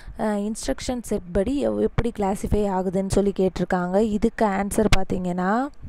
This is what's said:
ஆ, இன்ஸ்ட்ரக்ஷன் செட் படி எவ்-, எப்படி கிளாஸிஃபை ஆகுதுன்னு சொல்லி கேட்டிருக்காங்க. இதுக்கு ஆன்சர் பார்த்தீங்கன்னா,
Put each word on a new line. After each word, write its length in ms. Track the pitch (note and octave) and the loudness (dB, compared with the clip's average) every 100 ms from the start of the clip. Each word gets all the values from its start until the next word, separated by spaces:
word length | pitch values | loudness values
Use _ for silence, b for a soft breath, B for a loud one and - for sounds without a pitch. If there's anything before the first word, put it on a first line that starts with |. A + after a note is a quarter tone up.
| B - | B -6
ஆ, 120 | A3 | -4
இன்ஸ்ட்ரக்ஷன் 720 | G#3 G#3 A3 - C4 - B3 | -2 -4 -6 -6 -6 -4 -6
செட் 300 | - G#3 F3+ | -4 -6 -2
படி 380 | F#3 G3 C#4 A3 | -2 0 0 0
எவ்-, 120 | G#3 | 0
எப்படி 300 | G#3+ - A#3 G#3+ | 0 0 -4 0
கிளாஸிஃபை 520 | G3 G3 G3+ G#3 G3+ | -2 -2 0 0 2
ஆகுதுன்னு 380 | F#3 F#3 F#3 F#3+ | 0 0 0 0
சொல்லி 220 | G3 G3+ F#3+ | 2 2 2
கேட்டிருக்காங்க. 640 | F#3 - F3 F#3 F3+ F#3+ | 0 0 0 0 2 2
இதுக்கு 480 | A3+ G#3 A#3 - G#3+ | 2 2 0 2 0
ஆன்சர் 400 | F#3+ G3+ G#3 G#3 - | 0 -2 2 4 4
பார்த்தீங்கன்னா, 680 | G3 G3 F3+ F3+ F#3 A3+ C#4+ - | 4 0 -2 -2 0 0 -2 -6